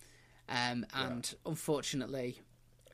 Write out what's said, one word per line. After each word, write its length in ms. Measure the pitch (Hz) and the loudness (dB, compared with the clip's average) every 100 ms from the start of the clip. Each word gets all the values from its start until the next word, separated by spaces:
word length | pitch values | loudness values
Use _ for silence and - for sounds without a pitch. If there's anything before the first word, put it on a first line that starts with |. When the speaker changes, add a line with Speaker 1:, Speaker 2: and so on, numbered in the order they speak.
| - - - - - | -20 -20 -20 -20 -2
Speaker 1:
Um, 380 | 123 123 120 - | 2 4 2 -2
Speaker 2:
Yeah. 140 | 131 127 | 0 0
Speaker 1:
and 280 | 120 - - 165 | 0 -4 -6 -4
unfortunately, 960 | 156 - 143 - 139 120 135 123 120 - - - - - | -2 2 2 2 -2 -2 -2 -2 -4 -14 -20 -20 -20 -20